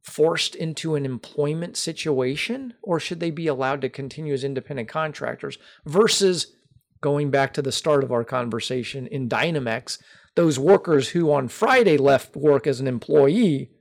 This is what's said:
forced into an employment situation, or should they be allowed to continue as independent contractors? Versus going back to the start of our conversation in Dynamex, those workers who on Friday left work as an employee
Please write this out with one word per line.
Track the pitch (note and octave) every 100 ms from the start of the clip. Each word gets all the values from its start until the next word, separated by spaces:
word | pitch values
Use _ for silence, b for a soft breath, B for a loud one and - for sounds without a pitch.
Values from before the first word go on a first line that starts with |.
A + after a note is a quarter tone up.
forced | - - D#3 E3 -
into | - D#3+ D3+ D#3+ D3+
an | C3+
employment | B2 - - D3 D#3+ F3 -
situation, | - D#3 D#3+ C3 B2+ D3 - B3+ C4 -
or | G3+ E3
should | - E3+
they | E3+
be | D#3 D#3+
allowed | C3 C3 C#3+
to | C3
continue | - C3+ D3 D#3
as | C#3
independent | C#3 C3 - C#3 A2+
contractors? | D#3 D#3 - B2 A#2 - - b b -
Versus | E3 A3 - G3 F3 - _ _ _ _ _
going | C#3+ C#3+ D3
back | C#3 C3+
to | -
the | C3+
start | - E3 D3
of | C3
our | A#2+ A#2
conversation | B2+ A#2+ A2+ - B2+ A2+ C3+ B2+
in | C#3 B2
Dynamex, | A2+ D#3 D#3 A#2+ A2+ - - b b b -
those | E3+ C3
workers | D3 G3 - D3+ B2+
who | E3+ D#3+
on | C#3+ B2+
Friday | - A3+ C4 G#3 D3
left | C#3 C3+ - D3
work | D3 C#3 D3
as | B2+
an | C3
employee | A#2+ - D3+ C#3 G3 G#3+ C#3 C3 _